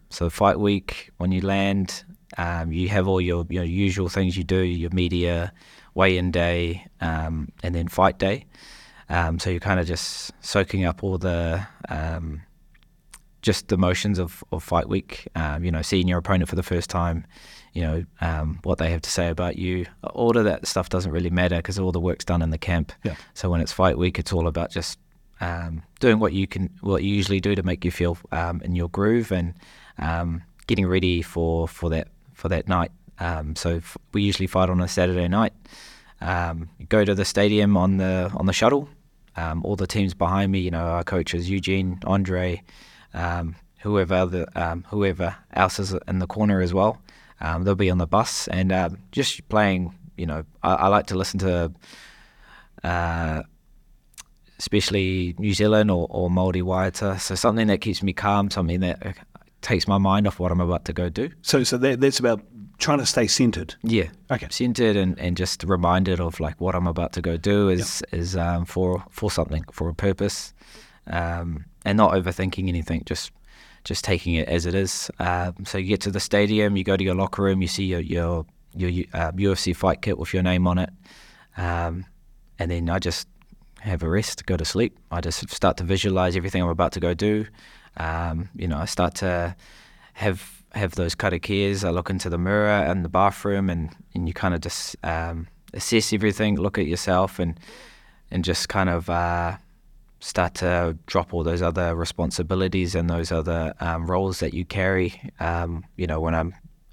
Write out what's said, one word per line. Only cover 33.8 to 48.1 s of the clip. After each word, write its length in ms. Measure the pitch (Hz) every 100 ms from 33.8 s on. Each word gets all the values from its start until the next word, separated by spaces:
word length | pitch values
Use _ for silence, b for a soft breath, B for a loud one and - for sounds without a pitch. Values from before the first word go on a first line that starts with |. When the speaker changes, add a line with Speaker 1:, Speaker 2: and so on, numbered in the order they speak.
| - - -
Speaker 1:
we 100 | 104
usually 240 | 101 92 95
fight 220 | 95 92
on 120 | 90
a 60 | 87
Saturday 400 | 95 90 90 87
night. 260 | 101 110 - B B B B B -
Um, 480 | 85 87 85 82 82 - -
go 160 | 110 101
to 80 |
the 120 | 98 98
stadium 520 | 98 104 104 101 98
on 200 | 92 95
the, 340 | 92 92 90
on 140 | 95 92
the 60 |
shuttle. 360 | - 120 143 143 - _ _ _ -
Um, 260 | 82 82 95
all 100 | 101
the 100 | 92
teams 280 | 107 95
behind 380 | - 87 98 98
me, 80 | 98
you 120 | 90
know, 80 | 82 82
our 180 | 85
coaches, 460 | - 92 80 87 90
Eugene, 500 | 98 95 95 92 87 -
Andre, 580 | 98 95 90 90 85 B B B B B
um, 420 | 85 87 87 82 87 - _
whoever 340 | 104 104 90 92
other, 320 | 92 90 - 87
um, 300 | 82 85 -
whoever 460 | 107 98 85 85 - _
else 240 | - 92 -
is 140 | 95 92 -
in 120 | 92
the 80 | 90
corner 340 | 113 104 95
as 120 | 90
well. 280 | 92 107 127 b b b -
Um, 220 | 80 85
they'll 120 | 95 98
be 140 | 95
on 80 | 90
the 100 |
bus 400 | 85